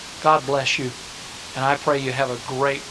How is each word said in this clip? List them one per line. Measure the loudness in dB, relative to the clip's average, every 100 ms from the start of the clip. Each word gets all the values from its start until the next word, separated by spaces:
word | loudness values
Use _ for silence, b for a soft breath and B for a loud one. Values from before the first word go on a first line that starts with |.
| -14 0
God | 4 4 4
bless | 0 0 -2
you, | -4 -6 -14 -14 -14 -14 -10
and | 0 2
I | 2
pray | 2 2
you | 0
have | 0 0
a | -2 -6
great | 0 0 0 -4